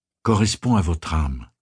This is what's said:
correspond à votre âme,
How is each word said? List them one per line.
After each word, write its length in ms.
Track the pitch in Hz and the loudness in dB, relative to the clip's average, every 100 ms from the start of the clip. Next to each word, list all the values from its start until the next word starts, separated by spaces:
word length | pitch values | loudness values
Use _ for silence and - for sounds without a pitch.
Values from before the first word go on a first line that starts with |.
| _ _ | _ _
correspond 540 | - 107 107 - 127 113 | 0 2 2 0 0 2
à 40 | |
votre 320 | 87 85 - | 2 -2 -2
âme, 360 | 80 71 64 58 _ | -2 -2 -6 -12 _